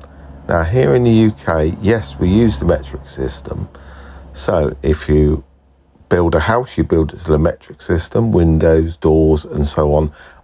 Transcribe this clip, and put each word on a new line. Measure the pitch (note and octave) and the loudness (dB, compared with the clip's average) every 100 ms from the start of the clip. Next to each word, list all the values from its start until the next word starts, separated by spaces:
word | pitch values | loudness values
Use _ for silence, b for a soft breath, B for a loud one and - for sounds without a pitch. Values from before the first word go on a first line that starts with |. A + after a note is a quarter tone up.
| - B B - - | -20 B B -14 -4
Now, | E2+ | -2
here | E2 B2 C#3 | 0 2 2
in | B2+ A#2+ | 4 4
the | |
U | A2+ A2 | 4 4
K, | A2 - D#2+ D#2 - | 0 -2 0 0 -2
yes, | G2 A2+ - - | 0 0 -2 -4
we | F2+ | 0
use | G#2 A#2 - | 2 2 0
the | E2+ | 0
metric | D2+ - C#2 - | -2 -4 -16 -14
system. | - C2 - - - F#2 - B B B B B | -8 -8 -8 -12 -10 -12 -14 B B B B B
So | - - F2+ C#2 - | -10 -2 -2 -2 -4
if | - D#2 - | -4 -4 0
you | D2+ D2+ D2+ - _ _ _ _ _ - | 0 2 -2 -6 _ _ _ _ _ -4
build | F2 E2+ D#2+ | 0 0 0
a | |
house, | D2+ A#2 C3 - | 0 -2 -4 -4
you | |
build | D2+ E2 D2+ | 0 0 0
it | - | -4
to | E2+ | -2
the | D2+ | 0
metric | D#2 - - - | 0 -4 -12 -14
system. | - E2+ - - A#2 | -4 -4 -2 -2 0
Windows, | F#2 E2 D#2 E2 D#2+ E2 - | 2 2 4 4 2 0 -2
doors, | E2 D#2 D#2 D#2 - | 0 2 4 2 -2
and | D2+ D2 | -4 -2
so | - D2+ | 0 0
on | D2+ D2+ B B B | 2 0 B B B